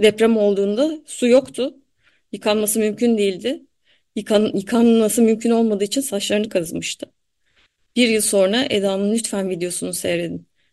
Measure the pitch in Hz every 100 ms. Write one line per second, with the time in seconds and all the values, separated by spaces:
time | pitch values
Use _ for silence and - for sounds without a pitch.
0 | 214 214 226 226 208 196 202 208 311 311
1 | - - 247 254 269 - 254 - _ _
2 | _ _ _ 208 220 214 208 226 214 208
3 | 240 226 202 180 220 339 _ _ _ _
4 | _ - 208 208 214 - 196 240 233 226
5 | 214 240 226 220 233 233 226 208 202 277
6 | 269 202 - 208 214 190 165 170 165 -
7 | - _ _ _ _ _ _ _ _ -
8 | 247 220 208 202 190 226 - 208 196 196
9 | 202 233 220 202 190 180 175 175 185 180
10 | 185 170 170 175 - _ _